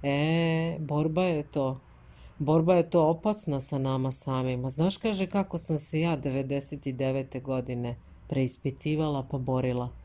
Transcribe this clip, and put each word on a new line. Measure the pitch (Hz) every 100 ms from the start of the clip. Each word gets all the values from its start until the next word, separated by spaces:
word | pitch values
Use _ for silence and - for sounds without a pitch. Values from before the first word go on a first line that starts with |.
E, | 143 139 151 165 165 165 165 165
borba | 151 147 156 160
je | 185 160
to. | 143 151 135 131 - - - - - -
Borba | 143 160 160 180
je | 170
to | 175 156
opasna | 165 214 214 - 139
sa | 135 143
nama | 135 131 131
samima. | 131 - 131 127 127 127
„Znaš”, | 131 170 196
kaže, | 226 196 190
„kako | 202 190 170
sam | - 156
se | - 156
ja | 170 156
devedeset | 139 135 135 139 139 143 139
i |
devete | 127 131 131 135 135
godine | 127 131 127 123 120 120 - - -
preispitivala | 135 131 - 139 131 151 151 156 143 135
pa | 139
borila. | 127 131 127 123 123 -